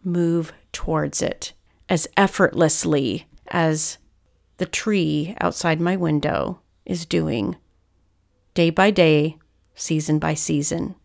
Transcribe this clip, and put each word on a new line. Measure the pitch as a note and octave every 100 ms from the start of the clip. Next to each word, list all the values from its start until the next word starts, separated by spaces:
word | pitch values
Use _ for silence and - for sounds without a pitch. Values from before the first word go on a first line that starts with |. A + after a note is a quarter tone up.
Move | F#3 F3 E3+ E3+ D#3+ - _
towards | _ - D#3+ D3 -
it | - - - - _ _ _
as | F3 - -
effortlessly | G3 - G3+ - D#3 - D#3+ D3+ C3+ G2+ - - -
as | F3+ E3 D#3 - - _ _ _ _ _ _
the | F3+
tree | - - G#3 D#3+ D3+ D#3 G#3+
outside | F3 E3+ F3 D#3+
my | E3+ F#3+
window | F3 D3+ D3+ - C#2 F3+ _ _ -
is | F3+
doing, | E3 E3+ D#3 A#2+ G2+ F3 _ _ _ _ _ _ _ _ _
day | - E3+
by | D#3+ F#3+
day, | G3 E3 D3+ D3+ D#3 _ _ _
season | - - D#3 D#3 D3+
by | D#3
season. | D#3 - D3+ C#3+ E3 F#3+ F#3